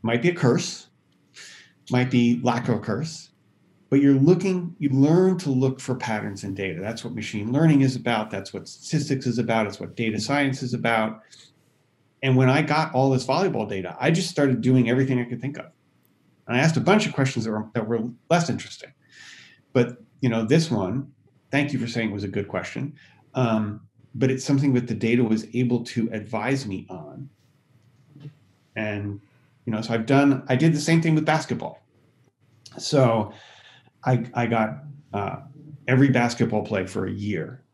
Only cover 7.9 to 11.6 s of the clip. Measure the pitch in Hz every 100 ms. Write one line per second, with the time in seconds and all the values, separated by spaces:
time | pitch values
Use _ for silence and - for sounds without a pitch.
7.9 | 123 120 113 107 98 98 98 82 - -
8.9 | 156 131 131 127 117 113 113 104 - -
9.9 | - 113 104 107 143 139 131 127 110 117
10.9 | 113 110 110 _ - - _